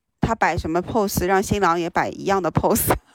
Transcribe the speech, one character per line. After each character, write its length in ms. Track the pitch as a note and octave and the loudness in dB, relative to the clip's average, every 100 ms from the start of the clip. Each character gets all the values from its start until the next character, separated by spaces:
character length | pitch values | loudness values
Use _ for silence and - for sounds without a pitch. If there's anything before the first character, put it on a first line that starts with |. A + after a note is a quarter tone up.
| _ - | _ -6
他 160 | - A3+ | -2 0
摆 220 | F#3 D#3+ | 0 0
什 120 | E3 | -2
么 120 | E3+ | -2
pose， 440 | F#3 A#3+ G3+ - F3+ | -2 0 0 0 2
让 160 | F#3+ | 2
新 200 | G#3+ G#3 | 2 2
郎 180 | F#3+ E3+ | 2 2
也 100 | E3+ | 0
摆 200 | - D3 | -2 -4
一 160 | - - | -4 -2
样 180 | G3 | 0
的 80 | D#3+ | 0
pose。 420 | - F3+ - - - _ | 0 2 2 0 -2 _